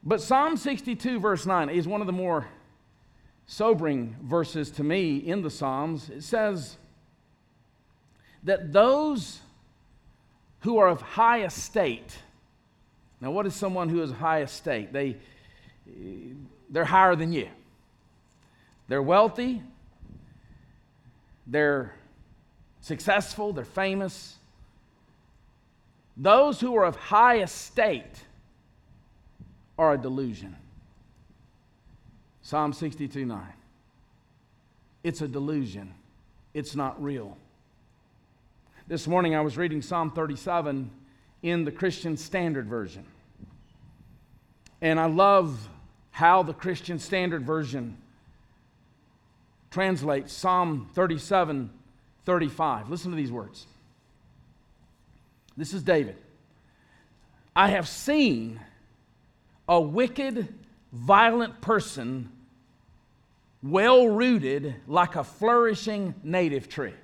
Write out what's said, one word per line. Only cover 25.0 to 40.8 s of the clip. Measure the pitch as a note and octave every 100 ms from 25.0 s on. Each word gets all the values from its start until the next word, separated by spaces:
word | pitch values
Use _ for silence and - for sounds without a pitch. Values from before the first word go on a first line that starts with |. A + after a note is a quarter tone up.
| _ _ _ _ _ _ _ _ _ _ _ -
Those | C#3+ A3+ D4 C4+
who | B3 A#3
are | F#3
of | -
high | - G#3 A#3+ A#3+
estate | F#3 - - - A3 C#3+ - - - - _ _ _ _ _ - _ _ _ _ - - _ -
are | D#3+ C#3+
a |
delusion. | B2+ C3 C3+ G2+ F#2+ F#2 - - - _ _ _ _ _ _ _ _ _ _ - - - _ _ -
Psalm | D3+ D3+
sixty-two | C#3+ D#3+ - C#3+ C#3 C3
nine. | G#2+ F#2 - _ _ _ _ _ _ _ _ _ _ _ _ _ _
It's | E3+ -
a | D3+
delusion. | C#3 C#3+ D#3 B2+ G2 F#2+ F2+ _ _ _ _ _
It's | D3+ D3 C#3
not | C#3 -
real. | C#3+ C#3 G#2 - _ _ _ _ _ _ _ _ _ _ _ _ _ _ -
This | D#3+ -
morning | F3+ F3
I | D#3
was | D3+ C3
reading | F3 D3+
Psalm | - F3 D#3+
thirty-seven | D#3 D#3 C#3 - F3 D3+ C3+